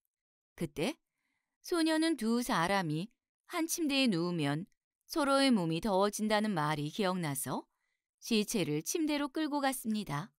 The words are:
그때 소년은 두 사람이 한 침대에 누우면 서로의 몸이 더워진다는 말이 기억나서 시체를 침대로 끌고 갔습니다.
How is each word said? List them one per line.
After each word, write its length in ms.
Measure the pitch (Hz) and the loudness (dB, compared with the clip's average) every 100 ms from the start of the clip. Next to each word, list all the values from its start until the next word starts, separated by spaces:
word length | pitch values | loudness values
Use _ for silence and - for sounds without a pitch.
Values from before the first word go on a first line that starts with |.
| _ _ _ _ _ | _ _ _ _ _
그때 420 | - 170 - 196 330 _ _ _ _ _ _ | -8 -8 -4 -4 -4 _ _ _ _ _ _
소년은 540 | - 339 320 311 330 311 | -4 0 2 2 2 0
두 260 | 220 240 | 0 0
사람이 680 | 247 196 170 196 165 151 196 _ _ _ - | 2 2 2 2 0 -2 -6 _ _ _ -8
한 200 | 339 330 | -4 -4
침대에 400 | - 311 277 262 | -2 0 2 2
누우면 600 | 165 175 175 143 147 196 _ _ _ - | 2 0 0 0 -2 -6 _ _ _ -8
서로의 440 | 330 277 277 269 | -2 2 4 4
몸이 300 | 226 165 165 | 4 2 0
더워진다는 720 | 226 190 208 208 214 214 214 | 2 2 2 0 0 0 0
말이 360 | 180 151 151 147 | 0 0 -2 -4
기억나서 800 | - 190 185 160 139 127 202 - _ _ _ _ _ | -2 0 0 -2 -4 -6 -8 -10 _ _ _ _ _
시체를 640 | - 220 208 226 151 147 | 0 0 2 0 0 -2
침대로 460 | - 349 302 294 285 | -2 -2 -2 -2 -4
끌고 320 | 320 311 294 | -4 -2 0
갔습니다. 720 | 269 262 226 214 190 147 196 | -2 -2 -4 -4 -4 -6 -8